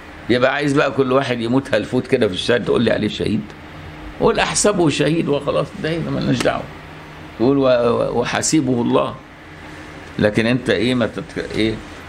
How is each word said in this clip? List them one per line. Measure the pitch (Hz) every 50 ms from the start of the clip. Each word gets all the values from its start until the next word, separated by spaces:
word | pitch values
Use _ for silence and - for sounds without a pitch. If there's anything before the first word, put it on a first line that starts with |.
| - - - - - -
يبقى | 117 123 127 135 139
عايز | 147 147 143
بقى | 139 151 143 135
كل | 123 139 131 127
واحد | 127 135 135 123 123 117
يموت | 113 113 127 135 139 - -
هلفوت | 104 - - 127 123 -
كده | - 135 123 110 98
في | 90
الشارع | - - - 120 123 -
تقول | - - -
لي | 113 110
عليه | 104 107 107 104
شهيد؟ | - - - - 107 - - - - - - - - - - - - - - - - -
قول: | - 220 220 -
"أحسبه | - - - - - 208 208 175 170 143
شهيد" | 135 - 143 151 165 165 151 139
وخلاص، | 143 139 - - 156 156 160 - - -
ده | 147 156
إيه؟ | 170 160
مالناش | 147 139 139 127 - 139 131 117
دعوة. | - 135 123 - - - - - - - - - - - - - - - - -
تقول: | 113 135 143 139
"و-، |
و-، | 135 127 127 120 120 120 113 117 110 104 - 117
وحسيبه | 123 - - 113 117 - 160 160 131 127 123 120
الله". | 120 120 127 - 135 117 - - - - - - - - - - - - - - - - - - - - - -
لكن | 104 107 104 110 110
أنت | 117 127 123 - -
إيه، | 98 87 110 127 127
ما | 123 110
تت-، | 98 - 95 85 - - 87 - - -
إيه؟ | 113 110 110 110 - - - - - -